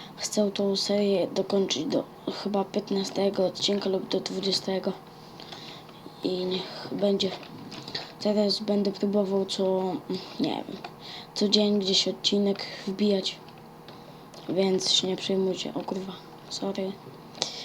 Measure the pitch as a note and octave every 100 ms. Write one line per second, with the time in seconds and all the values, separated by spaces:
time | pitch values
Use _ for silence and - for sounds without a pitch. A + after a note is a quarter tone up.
0 | - - - G#3+ G3+ G3+ G3+ G3 - G3+
1 | G3+ F#3+ - F#3+ F#3+ G3 F#3 - D#3 D#3
2 | - - - - G3+ G3+ F#3+ G#3 - G3
3 | F#3+ - G3 G3 F3+ - - G3+ G3 F#3+
4 | - F#3+ - F#3+ F#3+ F3+ - F#3+ F#3+ -
5 | - - - - - - - - - -
6 | - - F#3 F3+ F#3 F#3 - - - F3+
7 | G3+ G3 F#3+ - - - - - - -
8 | - - G#3 G#3 G3+ G3 G#3+ G#3 G3+ F#3+
9 | G3+ G#3 F#3+ G3 F#3+ - F#3+ F#3 F#3 D#3+
10 | - F#3 - - D3+ - - - - -
11 | - - - - G#3 G#3 G#3 G#3 F#3+ F#3+
12 | F#3+ F#3+ - G3+ G3+ G3 - - G3+ F#3+
13 | G#3 G3 - - - - - - - -
14 | - - - - - E3+ G3 F#3 F#3 -
15 | F#3 F#3 - F#3+ F#3+ F3 - - - F#3+
16 | F#3+ F3 - - - - G3 G3 F#3+ -
17 | - - - - - -